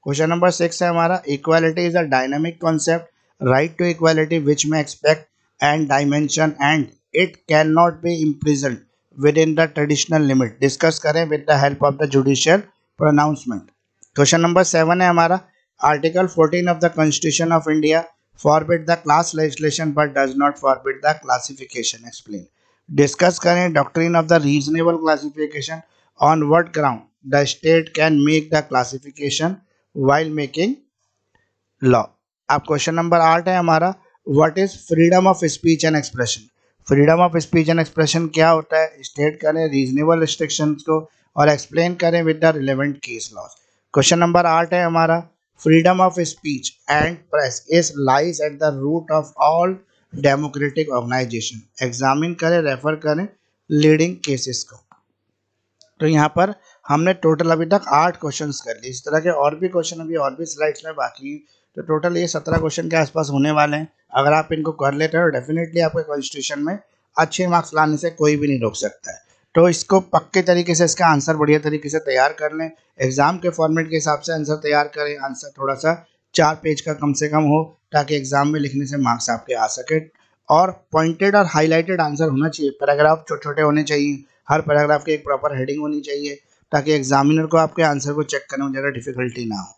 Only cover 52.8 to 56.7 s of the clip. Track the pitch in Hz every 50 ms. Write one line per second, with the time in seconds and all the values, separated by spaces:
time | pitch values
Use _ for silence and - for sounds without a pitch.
52.8 | 131 151 156 151 160 156 151 160 190 208 _ _ _ _ _ _ _ _ 156 147
53.8 | 151 156 156 156 160 175 180 175 - 151 139 127 - 131 120 - - _ - -
54.8 | _ _ _ _ _ _ _ _ _ _ _ _ _ _ _ _ _ _ _ _
55.8 | _ _ _ _ 156 156 160 151 147 151 151 170 180 196 202 _ _ _